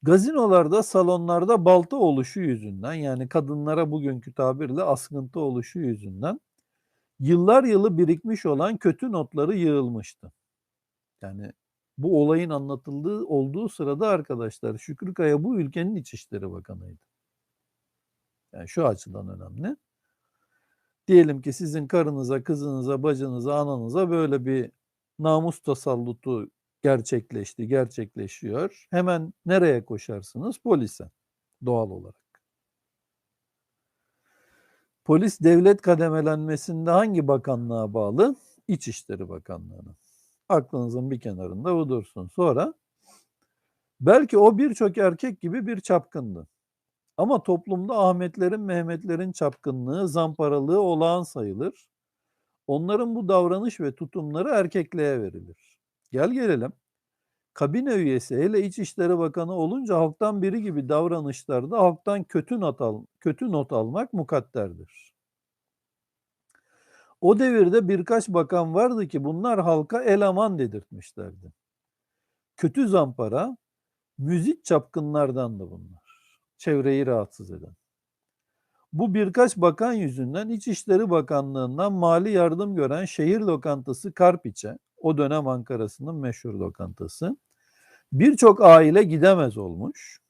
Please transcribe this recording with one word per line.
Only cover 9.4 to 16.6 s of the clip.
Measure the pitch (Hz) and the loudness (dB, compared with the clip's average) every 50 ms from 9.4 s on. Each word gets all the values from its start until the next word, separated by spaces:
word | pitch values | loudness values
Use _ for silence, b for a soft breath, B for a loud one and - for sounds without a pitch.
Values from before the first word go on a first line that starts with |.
| 143 160 220 | -2 -2 0
yığılmıştı. | 196 170 156 147 143 131 123 120 110 98 - - _ - 87 _ _ _ _ _ _ _ _ _ _ _ _ _ _ _ _ _ _ | 0 0 2 2 0 0 -2 -6 -8 -12 -14 -20 _ -20 -20 _ _ _ _ _ _ _ _ _ _ _ _ _ _ _ _ _ _
Yani | - 95 98 101 104 - - _ _ _ _ _ _ _ _ - | -18 -16 -14 -14 -16 -16 -18 _ _ _ _ _ _ _ _ -6
bu | 135 170 185 151 | -2 2 2 4
olayın | 147 147 160 165 175 165 | 4 4 2 0 0 -2
anlatıldığı, | 156 139 139 139 139 135 _ - 139 143 151 175 208 214 233 | -6 -6 -6 -8 -10 -10 _ -12 -12 -8 -6 -6 -6 -6 -6
olduğu | - 156 139 135 135 139 185 226 214 | -2 -2 -2 -2 -2 -6 -6 -8 -8
sırada | - - 156 139 143 147 214 214 | -8 -6 -6 -4 -2 -2 0 0
arkadaşlar | 196 170 143 _ 135 117 117 110 - - - 117 110 113 | 0 -2 -2 _ -8 -6 -6 -8 -10 -8 -8 -8 -8 -8
Şükrü | - - 147 - - 185 185 | -12 -16 -14 -12 -12 -12 -6
Kaya | - 170 151 147 151 156 | -2 0 2 2 0 0
bu | 233 262 202 | -2 -2 -2
ülkenin | 160 135 139 170 170 190 220 | -4 -4 -4 -6 -4 -4 -6
İçişleri | 185 - - - 107 - _ - 104 95 95 | -6 -10 -12 -18 -20 -16 _ -12 -10 -10 -10
Bakanı'ydı. | 90 92 | -12 -14